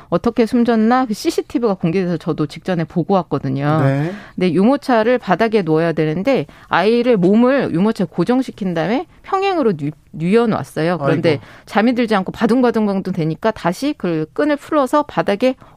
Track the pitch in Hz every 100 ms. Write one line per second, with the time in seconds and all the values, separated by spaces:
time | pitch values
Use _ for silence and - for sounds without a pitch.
0 | - 170 240 226 220 240 240 226 220 254
1 | 254 208 320 - - 269 233 190 170 185
2 | 180 165 - 151 151 160 - 170 156 175
3 | 156 196 - 170 139 139 147 156 135 139
4 | 156 202 - - 185 160 214 285 - 233
5 | 214 247 - 185 226 220 160 156 165 160
6 | 156 151 202 240 - - - 156 202 240
7 | 240 226 175 214 247 277 160 160 208 226
8 | 185 - 170 254 254 - 185 165 160 254
9 | 349 - - 381 392 349 240 156 143 -
10 | _ 151 170 226 233 160 - - 160 175
11 | 139 139 165 139 - - - - 226 240
12 | 233 208 185 - 220 247 247 226 214 196
13 | 190 185 156 156 220 - 170 175 277 302
14 | 185 160 156 - 294 285 - 311 254 302
15 | 294 - - 202 254 254 -